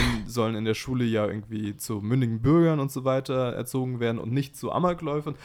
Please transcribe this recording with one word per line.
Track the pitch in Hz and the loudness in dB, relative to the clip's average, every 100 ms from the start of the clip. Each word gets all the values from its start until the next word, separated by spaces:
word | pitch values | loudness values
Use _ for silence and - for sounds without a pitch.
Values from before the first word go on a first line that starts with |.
| 120 | 4
<laughs> | 113 101 | 0 -2
sollen | 117 110 | 0 0
in | 110 | 0
der | 110 | 0
Schule | 110 - 131 | -2 -2 0
ja | 120 110 104 | 2 2 2
irgendwie | 104 107 107 104 104 | -2 -6 -6 -4 -6
zu | - 107 | -6 -4
mündigen | 104 131 120 113 | 0 2 2 2
Bürgern | 131 165 165 156 | 4 6 6 4
und | 139 | 0
so | 135 | -2
weiter | 131 131 131 131 123 | 0 0 0 0 0
erzogen | - 120 135 127 123 | -2 -4 -2 -2 0
werden | 117 117 | 0 0
und | 113 | -2
nicht | 131 139 - | -2 -2 -4
zu | 120 | -4
Amokläufern. | 131 180 175 156 147 147 - | 0 0 0 -4 -4 -4 -10